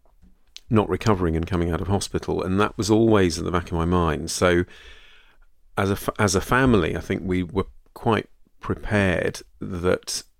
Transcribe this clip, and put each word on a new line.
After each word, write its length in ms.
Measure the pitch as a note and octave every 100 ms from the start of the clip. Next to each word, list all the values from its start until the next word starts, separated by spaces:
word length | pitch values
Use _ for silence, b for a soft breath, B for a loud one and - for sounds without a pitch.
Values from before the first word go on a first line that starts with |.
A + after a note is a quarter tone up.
| _ _ - _ _ - -
not 180 | A2 F#2
recovering 480 | F#2 A2+ F#2+ F2 D#2+
and 120 | E2
coming 240 | F2+ E2+
out 100 | E2
of 60 | F#2
hospital, 560 | G2 - F2+ - E2+
and 160 | F2+ F#2+
that 180 | G#2+ -
was 140 | G2+
always 460 | A2 A2+ G#2+ F#2 D#2+
in 80 | F2
the 60 |
back 200 | F2 E2+
of 20 |
my 120 | E2+ E2
mind. 440 | F2+ E2 D2+ D#2+
So 360 | - F#2 F2 F2+ B B B B B B B B _ _ -
as 120 | G2
a 40 |
f-, 160 | G2 - -
as 160 | G#2 F#2
a 60 |
family, 540 | - B2+ C3 G#2+ E2 E2+
I 40 |
think 240 | - G2 F#2+
we 160 | F2+
were 240 | F2 F#2+ - - _
quite 360 | - A#2 G2+ - - - _
prepared 800 | - G2 - G#2 G2 E2+ - - - -
that 640 | G2+ F2+ F2+ - - - -